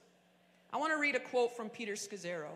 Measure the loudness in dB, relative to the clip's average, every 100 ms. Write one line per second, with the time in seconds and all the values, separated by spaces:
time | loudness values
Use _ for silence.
0 | -20 _ _ _ _ _ _ -2 2 4
1 | 4 2 2 4 4 2 -8 -6 -6 -4
2 | -6 -6 -6 -6 -6